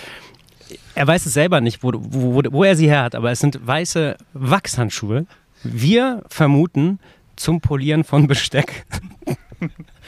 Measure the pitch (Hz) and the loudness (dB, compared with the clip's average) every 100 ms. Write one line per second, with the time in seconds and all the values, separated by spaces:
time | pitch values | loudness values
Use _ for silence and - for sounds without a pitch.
0 | - - - - _ _ - - - - | -20 -20 -20 -20 _ _ -20 -20 -12 -2
1 | 143 175 - 123 170 165 117 - 127 113 | 2 2 0 0 2 2 0 0 -2 -4
2 | 110 135 127 127 139 139 196 165 156 147 | -4 -2 0 2 0 2 4 4 4 4
3 | 120 117 117 123 147 131 123 147 175 170 | 0 -2 -2 0 0 -2 -2 -2 -2 -2
4 | 147 - - 139 131 190 - - 110 - | -4 -6 -12 -6 0 0 0 -4 -4 -4
5 | 101 117 175 _ _ _ 117 117 135 226 | -4 -4 -4 _ _ _ -8 -2 2 2
6 | 262 240 - - 147 143 175 135 165 196 | 2 -4 -8 0 2 4 2 0 0 -2
7 | - _ _ - - 165 - 139 139 151 | -8 _ _ -8 -4 -2 -2 -2 0 0
8 | 156 143 147 139 - 135 - - - - | 2 4 4 2 0 -2 -2 -6 -12 -12
9 | - - - - - - 165 - 160 - | -12 -12 -8 -8 -10 -10 -10 -10 -20 -20